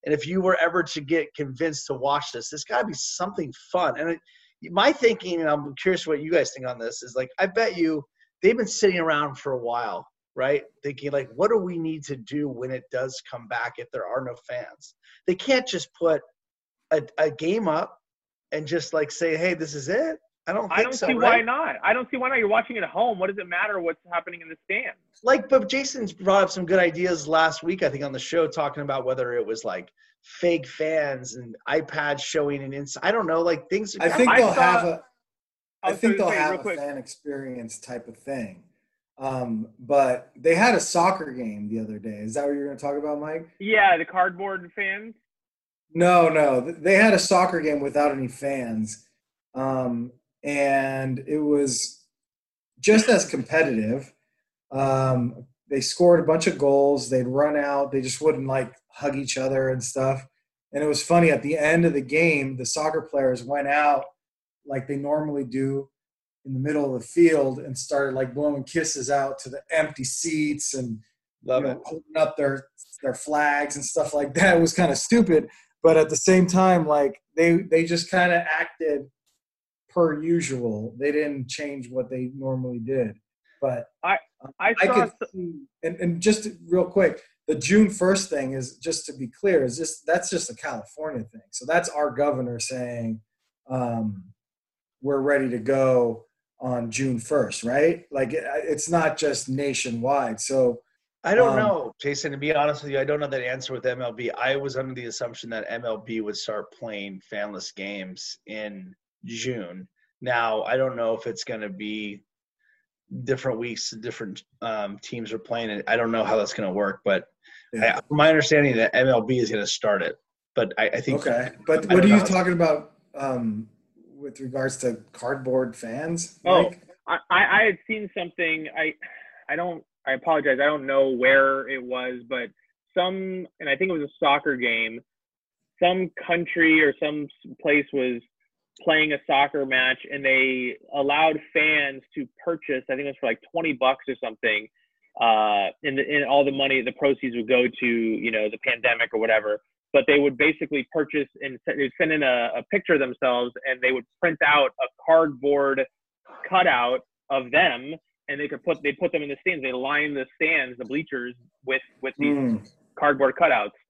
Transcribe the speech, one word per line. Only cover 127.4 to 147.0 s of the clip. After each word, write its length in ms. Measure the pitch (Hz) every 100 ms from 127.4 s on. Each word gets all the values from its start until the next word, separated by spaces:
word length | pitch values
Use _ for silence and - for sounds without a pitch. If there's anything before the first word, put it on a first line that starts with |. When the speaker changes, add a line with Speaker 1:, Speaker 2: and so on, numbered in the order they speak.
| 202 196
Speaker 2:
I 20 | 220
had 120 | 185 -
seen 220 | 220 202 -
something. 500 | 175 - 170 160 156 160
I, 160 | 156 - - - - - -
I 60 | 151
don't, 280 | 175 165 _ _ -
I 60 |
apologize. 460 | 131 165 156 143 131
I 40 | 147
don't 200 | 151 135
know 240 | 139 135
where 580 | 127 127 135 135 135 127
it 160 | 135
was, 380 | 123 127 127 123 117
but 200 | 127 117 _ _ _ _ -
some, 480 | 180 190 190 185 175 _
and 80 | 156
I 60 | 135
think 140 | 190
it 40 |
was 100 | 165 143
a 40 | _ 151
soccer 300 | 143 151 131
game, 460 | 123 113 113 117 _ _ _ _ _ _ _ _
some 260 | 175 185 180 - -
country 560 | 175 170 170 160 156
or 120 | 151 -
some 220 | 151 151 143
s-, 260 | _ - -
place 240 | 156 147 139
was 300 | 139 127 120 _ _ _ _ _ _
playing 300 | - 156 156
a 40 | 143 -
soccer 380 | 139 143 151 135
match, 320 | 131 127 131 -
and 120 | 143
they 520 | 135 131 131 127 123 - _ 143
allowed 420 | 139 147 160 151 -
fans 480 | 160 156 151 143 135 _ -
to 120 | 127 _
purchase, 400 | - 165 - 131 -
I 60 | 131
think 60 |
it 40 | 143
was 80 | 131
for, 80 | 123
like, 120 | 117 -
twenty 220 | 165 165
bucks 320 | 127 131 135 -
or 80 | 127
something, 440 | 120 110 117 104 110 _ _ _ _ -
uh, 500 | 117 110 107 104 95 -
and 140 | 151 135
the, 60 | 135
and 180 | 147 131
all 200 | 143 139
the 60 |
money, 300 | 135 139 135
the 120 | 120
proceeds 420 | 127